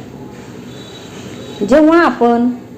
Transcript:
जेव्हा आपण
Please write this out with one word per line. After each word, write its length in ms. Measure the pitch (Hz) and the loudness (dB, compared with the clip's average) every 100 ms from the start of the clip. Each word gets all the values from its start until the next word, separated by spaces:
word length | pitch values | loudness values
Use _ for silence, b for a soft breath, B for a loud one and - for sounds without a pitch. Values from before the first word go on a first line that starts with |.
| - - - - - - - - - - - - - - - - 196 | -16 -16 -16 -16 -18 -18 -16 -16 -18 -18 -18 -16 -14 -14 -14 -6 2
जेव्हा 400 | 285 311 339 311 | 6 6 6 4
आपण 440 | 247 240 233 247 247 - | 2 2 2 0 -2 -12